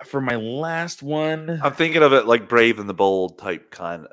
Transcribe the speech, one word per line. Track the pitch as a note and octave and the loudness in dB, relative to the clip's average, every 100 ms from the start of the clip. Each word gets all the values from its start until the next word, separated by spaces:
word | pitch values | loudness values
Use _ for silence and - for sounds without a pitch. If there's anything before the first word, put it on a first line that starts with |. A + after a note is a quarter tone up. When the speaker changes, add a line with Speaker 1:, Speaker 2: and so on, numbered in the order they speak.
Speaker 1:
for | - C#3 | -8 -6
my | C3 A#2 | -4 -4
last | A2 C3 E3 E3 E3+ - | -6 -8 -8 -8 -8 -12
one | C#3 D#3 D#3 D#3+ D#3 E3 | -8 -4 -4 -4 -8 -4
Speaker 2:
I'm | - | -4
thinking | - E3 D#3 | -2 -2 4
of | D3 | 6
it | C3+ A2 | 6 4
like | A#2 G2+ | 2 4
Brave | A#2 A#2 G#2+ | 4 4 2
and | G2+ | -6
the | |
Bold | F#2 G2 F#2+ F#2 - | 0 2 2 -2 -8
type | G2+ E2 _ | -10 -10 _
kind, | - F2 E2+ D2+ | -14 -12 -12 -14